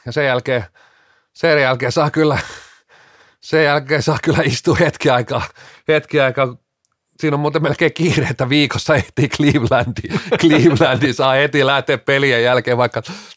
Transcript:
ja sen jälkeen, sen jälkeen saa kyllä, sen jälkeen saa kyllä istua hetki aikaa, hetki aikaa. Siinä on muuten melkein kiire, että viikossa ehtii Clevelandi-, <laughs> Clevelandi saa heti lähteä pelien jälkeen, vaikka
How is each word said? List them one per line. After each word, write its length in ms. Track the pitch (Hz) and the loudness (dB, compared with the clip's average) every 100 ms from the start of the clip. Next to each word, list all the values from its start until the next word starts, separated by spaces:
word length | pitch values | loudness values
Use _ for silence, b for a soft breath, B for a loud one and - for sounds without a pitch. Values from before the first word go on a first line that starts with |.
| 123 | -8
ja 60 | |
sen 140 | 147 143 | -2 0
jälkeen, 380 | 123 135 123 95 b b b b b b | -2 -2 -4 -4 b b b b b b
sen 300 | - 165 151 | -4 0 2
jälkeen 300 | 131 127 127 | 2 0 -2
saa 180 | 165 147 | -2 -2
kyllä, 280 | 156 156 123 - B B B B B B B B B | 0 0 0 -6 B B B B B B B B B
sen 240 | - 156 | -2 0
jälkeen 380 | 147 147 135 147 | 2 0 0 -2
saa 160 | 160 139 | -2 -2
kyllä 200 | 165 147 | 0 0
istua 320 | 147 123 175 113 | 0 -2 0 0
hetki 300 | 156 - 147 | 0 0 0
aikaa, 320 | 123 117 120 - B B B - | 0 -2 -6 -8 B B B -2
hetki 320 | 156 - 147 | -2 0 0
aikaa. 360 | 131 127 131 120 _ _ _ _ _ - | 0 0 -4 -6 _ _ _ _ _ -6
Siinä 160 | 156 | -2
on 60 | 143 | -2
muuten 220 | 147 147 | -2 -2
melkein 300 | 147 139 160 | -2 0 0
kiire, 340 | - 165 151 127 | 0 0 0 -2
että 180 | 127 127 | -4 0
viikossa 460 | 147 143 - - | 2 0 -2 0
ehtii 340 | 143 - - 139 | 0 0 -2 -2
Clevelandi-, 880 | - 147 147 113 131 127 - - 196 180 | 2 2 2 2 0 0 -6 -6 -8 -2
<laughs> 140 | 220 | 0
Clevelandi 720 | 165 156 156 143 147 120 143 | 2 4 4 4 2 2 -2
saa 200 | 120 135 | 0 0
heti 340 | 135 143 147 131 | 2 2 2 2
lähteä 320 | 139 131 135 | 0 0 -2
pelien 460 | - 139 139 120 | 0 0 2 2
jälkeen, 320 | 120 127 123 123 | 2 0 0 0
vaikka 260 | 123 113 - 196 B | 0 -2 -10 -16 B